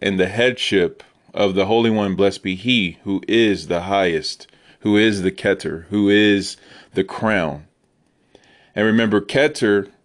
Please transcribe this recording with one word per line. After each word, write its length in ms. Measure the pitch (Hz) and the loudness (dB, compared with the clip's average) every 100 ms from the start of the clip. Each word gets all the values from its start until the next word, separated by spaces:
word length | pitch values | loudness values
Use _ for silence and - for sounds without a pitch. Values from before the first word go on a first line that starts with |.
and 180 | 98 95 | -2 0
the 80 | 110 | 0
headship 760 | 107 127 123 - 98 85 - - _ _ | 0 0 0 -2 0 0 -4 -20 _ _
of 220 | - 101 95 | -2 0 0
the 100 | 98 | 0
Holy 240 | 113 117 | 2 2
One, 260 | 107 101 92 | 0 0 0
blessed 280 | 98 - | 0 -2
be 120 | 98 92 | -8 -6
he, 420 | 117 120 90 80 | -2 0 -2 -6
who 180 | 101 95 - | -6 -6 0
is 400 | 113 110 87 76 | 2 2 0 -4
the 140 | 85 | -6
highest, 680 | 92 101 92 80 - - - _ _ _ | -2 0 0 -2 -6 -12 -18 _ _ _
who 160 | 104 104 | 0 2
is 240 | 110 101 | 2 2
the 100 | 92 | -2
Keter, 540 | 92 104 95 78 80 85 | -2 -2 -2 -4 -10 -6
who 240 | 104 101 | 0 4
is 480 | 104 107 101 95 - - - - | 4 4 2 -2 -10 -20 -20 -8
the 100 | 98 | -6
crown. 640 | 95 - 110 101 78 73 - _ _ _ _ _ _ _ _ _ _ - | -4 -4 -2 0 -2 -6 -16 _ _ _ _ _ _ _ _ _ _ -2
And 100 | 110 | 0
remember, 360 | 113 110 104 | 2 2 0
Keter, 680 | 101 139 147 151 110 101 95 _ | 0 0 0 2 2 2 -2 _